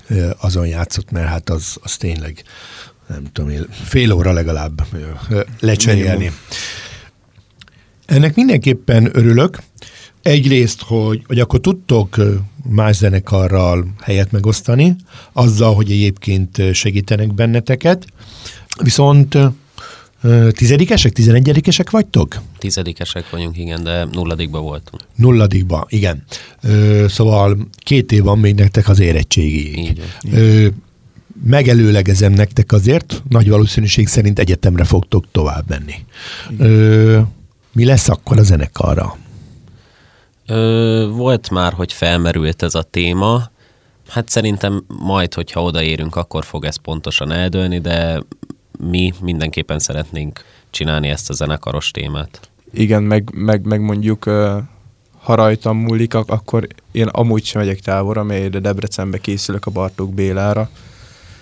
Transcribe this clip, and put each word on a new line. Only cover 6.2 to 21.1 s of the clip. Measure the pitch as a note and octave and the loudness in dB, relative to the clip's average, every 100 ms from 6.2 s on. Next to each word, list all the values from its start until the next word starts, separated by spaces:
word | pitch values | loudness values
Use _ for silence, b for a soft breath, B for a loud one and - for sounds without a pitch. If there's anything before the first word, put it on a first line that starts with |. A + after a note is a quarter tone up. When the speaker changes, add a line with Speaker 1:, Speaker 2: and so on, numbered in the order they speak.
| F2+ D#2 B B B B B B B _ _ _ _ _ - b b b - | -2 -8 B B B B B B B _ _ _ _ _ -20 b b b 0
Speaker 1:
Ennek | C#3 D3+ D3+ | 2 4 2
mindenképpen | B3+ F3 - B2+ - A#2 A#2 | 2 2 2 0 2 2 4
örülök. | - A#2 A#2 E3+ - - _ B B B B | 4 4 4 2 -2 -16 _ B B B B
Egyrészt, | - D3 C3+ C3+ A#2 - | 0 2 4 2 2 -2
hogy, | - A2+ A2 A2 - | -4 -2 0 -2 -2
hogy | A#2+ | -2
akkor | A#2 B2+ | 0 0
tudtok, | F3+ F#3 - A#2 G2 - | 0 -2 0 0 2 0
ö, | G#2 G2+ G2+ - C3+ | 0 0 -4 -10 -2
más | A2 G#2+ G2+ | 2 2 2
zenekarral | G2+ F#2+ G2 G2 F#2 F#2+ F2+ F2 F2+ G2+ | 2 0 0 0 2 2 2 0 -2 -8
helyet | - G2 G2 | -4 -2 0
megosztani, | G#2+ G2+ G#2+ - A#2+ E3 F3+ B B B | 0 0 -2 0 2 2 2 B B B
azzal, | - B2 G#2 A2+ G#2 | 0 2 4 4 2
hogy | G#2+ | 2
egyébként, | G2+ G2+ G2 - F#2+ F#2 - | 2 0 -2 -2 -2 -2 -2
ö, | F#2+ | -2
segítenek | F#2 G#2+ G2 G2 G#2+ G#2+ | 0 -2 -2 -2 -2 0
benneteket. | G2+ A#2 A#2 A2+ B2+ E3+ F#3 - B B B B B B - | 0 0 0 0 0 0 0 -4 B B B B B B -4
Viszont, | B2+ - C#3 C#3+ C#3 C#3+ | 0 4 6 6 4 4
ö, | C#3 B2+ _ B B B B _ | 2 0 _ B B B B _
ö, | A#2+ A#2 A2+ | 2 4 4
tizedikesek, | G#2+ A#2 C#3+ F3+ A3+ B2 | 4 2 4 4 2 2